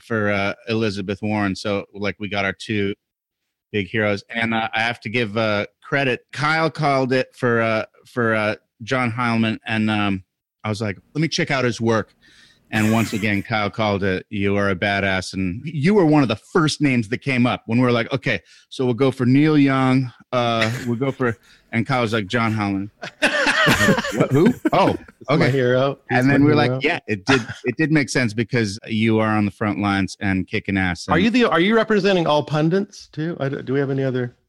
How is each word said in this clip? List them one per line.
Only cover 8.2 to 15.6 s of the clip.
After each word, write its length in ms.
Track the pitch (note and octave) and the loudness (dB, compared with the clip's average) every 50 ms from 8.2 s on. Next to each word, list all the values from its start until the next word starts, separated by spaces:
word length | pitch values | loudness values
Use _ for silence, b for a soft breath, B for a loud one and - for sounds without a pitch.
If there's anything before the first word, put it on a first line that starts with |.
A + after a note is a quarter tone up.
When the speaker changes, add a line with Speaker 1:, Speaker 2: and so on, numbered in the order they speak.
| A#2 A2+ A2 | 0 0 0
Speaker 1:
uh, 220 | A2 G#2+ G#2+ G#2+ - _ _ _ - | 0 0 -2 -2 -4 _ _ _ -14
John 300 | A2+ G#2 C3+ B2+ B2+ A#2 | -6 -4 -2 -2 -2 -2
Heilemann. 460 | A2+ B2+ B2 A#2 A#2 A2+ A2+ A2 G#2+ - - | -2 -2 -2 0 0 2 0 0 -2 -4 -6
And, 240 | A#2+ A2+ A2 G#2+ G#2+ | -4 -2 -2 0 0
um, 320 | G#2+ G#2 G#2 G2+ G2 F#2 - _ _ _ _ _ _ _ - | 0 0 0 -2 -2 -4 -8 _ _ _ _ _ _ _ -6
I 60 | G#2+ | -6
was 100 | G#2+ G#2 | -4 -4
like, 180 | A2+ G#2 F#2 - _ _ - | -4 -6 -6 -8 _ _ -4
"Let 80 | D3+ | -4
me 60 | D#3+ C#3+ | -4 -2
check 240 | - - D#3+ - | -2 -2 -2 0
out 120 | D3 C3 B2 | 0 0 0
his 160 | B2 A2 - | -2 -2 0
work." 340 | A2+ A2+ A2+ G#2+ F#2+ _ _ b b b b b b b b b b - | 0 2 2 2 0 _ _ b b b b b b b b b b -2
And 220 | A2+ A2 G#2+ A2 | 0 2 2 4
once 220 | A2 A2+ G#2+ - A#2+ | 2 2 0 0 -2
again, 280 | G2 G2+ A2 G#2 G2 | -2 -2 0 -2 -2
Kyle 280 | F#2+ - A2+ G#2+ G#2 G2+ | -2 -2 -2 -2 -2 -2
called 320 | - - A2 G#2 G2+ F#2+ | -2 -2 0 0 0 0
it, 240 | G2 G2 F#2 F2 - - | 0 -2 -2 -4 -6 -8
"You 280 | G#2+ G2+ G2 G2 G2 | -6 -2 -2 0 0
are 120 | G2+ G2+ G2 | 0 0 0
a 80 | F#2+ | 0
badass." 560 | F2 A2 G2+ G2+ G2 G2 G2 F#2+ F#2 F2+ - | 0 0 0 0 0 0 0 0 -2 -4 -4
And 300 | - F#2+ F#2 F2+ F2 A#2+ | -6 -4 -4 -4 -6 -6